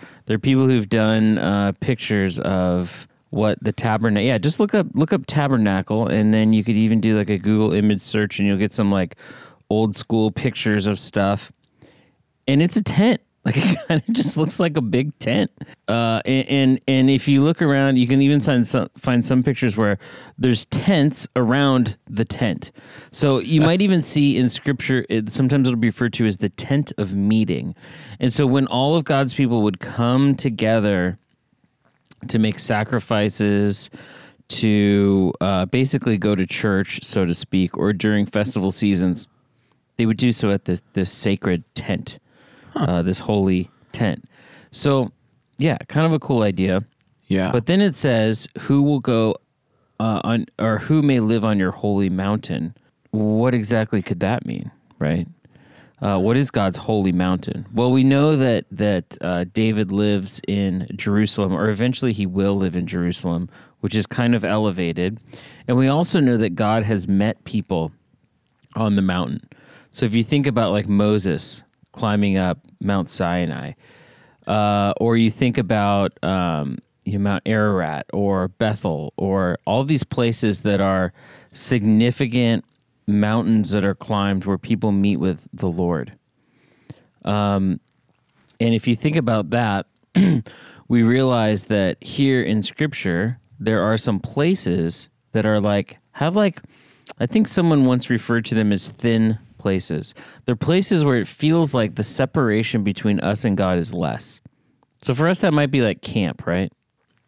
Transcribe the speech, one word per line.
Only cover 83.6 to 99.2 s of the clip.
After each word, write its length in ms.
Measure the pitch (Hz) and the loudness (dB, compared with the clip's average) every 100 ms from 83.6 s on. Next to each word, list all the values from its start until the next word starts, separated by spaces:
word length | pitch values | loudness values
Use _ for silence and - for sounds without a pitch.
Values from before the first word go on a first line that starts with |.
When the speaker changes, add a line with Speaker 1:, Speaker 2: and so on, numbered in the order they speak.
| 101 | 2
Speaker 1:
that 120 | 104 | 0
are 100 | 98 | 0
climbed 500 | 92 - 107 101 95 | -2 -4 -2 0 -2
where 140 | 95 95 | -2 -4
people 340 | - 110 110 | -2 -2 0
meet 240 | 98 98 85 | 0 0 0
with 320 | 92 82 - | -2 -4 -10
the 140 | - 95 | -6 -4
Lord. 440 | 85 87 82 62 - _ _ _ _ _ _ - - _ _ | -2 -2 -2 -6 -14 _ _ _ _ _ _ -20 -20 _ _
Um, 560 | - 104 101 101 95 87 - _ _ _ _ _ _ - | -4 0 2 2 0 -2 -8 _ _ _ _ _ _ -2
and 140 | 117 | 0
if 120 | 113 120 | 2 0
you 80 | 117 | 0
think 200 | 151 160 | 0 0
about 340 | 120 110 82 | 0 -2 -2
that, 360 | 120 113 98 - _ _ | -2 0 -2 -6 _ _
<clears throat> 760 | - 190 143 - - - - - | 2 2 2 -4 -14 -20 -20 -2
we 140 | 120 | 2
realize 640 | 113 127 131 120 107 104 | 4 4 2 2 2 0
that 320 | - 104 95 - | 0 0 0 -2
here 400 | - - 139 127 | -8 -2 2 2
in 200 | 98 110 | 0 -2
Scripture, 760 | 95 - 151 135 95 85 110 127 _ - | -2 -4 -6 -4 -2 -2 -2 -4 _ -6
there 240 | 104 110 | -2 0
are 160 | 98 110 | 2 0
some 220 | 120 98 | 0 -2
places 880 | - - 156 190 - 180 85 - - _ _ | -4 -2 0 0 -2 -2 -2 -6 -12 _ _
that 140 | 113 107 | -2 0
are, 140 | 107 | 2
like, 380 | 104 101 - - _ | 2 0 -2 -10 _
have, 220 | - 151 190 | -4 -2 2
like, 240 | 208 - - _ _ _ - - | 0 -2 -12 _ _ _ -20 -6
I 80 | 120 | -2
think 220 | 214 208 | 0 0
someone 360 | - 170 151 | 2 2 4
once 260 | 131 123 - | 4 2 0
referred 340 | 117 - 117 110 | -2 0 -2 0
to 80 | |
them 180 | 110 107 | 0 2
as 160 | 98 - | 0 -2
thin 500 | - 117 113 | -4 0 2